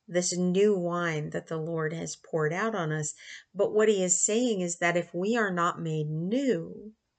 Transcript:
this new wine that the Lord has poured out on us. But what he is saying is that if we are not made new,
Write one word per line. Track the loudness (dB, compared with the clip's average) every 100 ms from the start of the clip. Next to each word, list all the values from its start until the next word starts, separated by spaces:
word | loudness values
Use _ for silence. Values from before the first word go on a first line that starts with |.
| -4
this | -2 0 0
new | 2 4 4 4
wine | 0 0 -2 -2 -4
that | -6 -6
the | -6
Lord | -4 -2 -2
has | -4 -8 -10
poured | -6 -2 0
out | 0 -2 -2
on | -2
us. | -2 -4 -8 -16 -18 -14
But | -2 2
what | 4 4
he | 4
is | 2 2
saying | 2 2 2 0
is | -2 0
that | 0 0
if | -2
we | -4 0 0
are | 0
not | 2 0 0
made | -4 -2 -2
new, | -2 -2 0 2 0 -2 -12 -18 -20 _